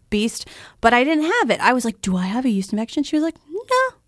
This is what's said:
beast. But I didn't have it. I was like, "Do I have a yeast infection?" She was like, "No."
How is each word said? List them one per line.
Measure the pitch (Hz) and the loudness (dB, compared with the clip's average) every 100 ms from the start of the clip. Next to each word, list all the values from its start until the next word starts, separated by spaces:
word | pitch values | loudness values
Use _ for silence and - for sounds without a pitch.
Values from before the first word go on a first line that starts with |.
| _ | _
beast. | 208 220 - - - - - | -2 -2 -4 -12 -18 -20 0
But | 233 | 2
I | 240 | 4
didn't | 269 320 | 4 2
have | 311 480 311 | 2 2 0
it. | 202 | 2
I | 214 | 2
was | 254 | 2
like, | 226 208 | 0 -4
"Do | - 185 | -2 -2
I | 185 | -2
have | 226 | -2
a | 262 | 0
yeast | 202 196 | -2 -2
infection?" | 208 226 - | -4 -4 -4
She | 285 311 | -2 0
was | |
like, | 320 311 - | -2 -4 -10
"No." | 349 508 508 523 - | -10 0 0 0 -4